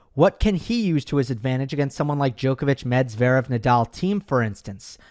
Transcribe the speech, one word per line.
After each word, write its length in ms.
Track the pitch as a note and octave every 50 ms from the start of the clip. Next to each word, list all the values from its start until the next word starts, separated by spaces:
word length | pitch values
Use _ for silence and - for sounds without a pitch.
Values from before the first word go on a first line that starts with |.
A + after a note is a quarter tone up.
| _ _ -
What 260 | C3 D#3 G3 F#3+ -
can 180 | - G#3+ G3+
he 260 | E3 - - A3+ A#3+ A3
use 240 | F#3+ E3 D3 C3
to 100 | - -
his 140 | C#3+ C3+ A#2
advantage 420 | C3 A2 G#2 C3 B2+ B2+ C3+ C3+ -
against 240 | C#3+ C#3+ C#3 -
someone 220 | - D3+ D3 D3 C#3+
like 180 | C#3+ C#3 A#2
Djokovic, 480 | - - C3 C3+ - - C#3 C#3 - -
Medvedev, 640 | B2 A#2+ B2+ C3+ B2 A2 G#2 B2 B2+ B2+ C3 B2 C3+
Nadal, 420 | B2+ A#2 G#2 B2+ B2 A#2+ A#2 -
Thiem, 320 | - - - F#3 G3+ G3+ -
for 200 | - - B2+ A#2
instance? 560 | A2 G2 - - - G2 F#2+ - - - - - -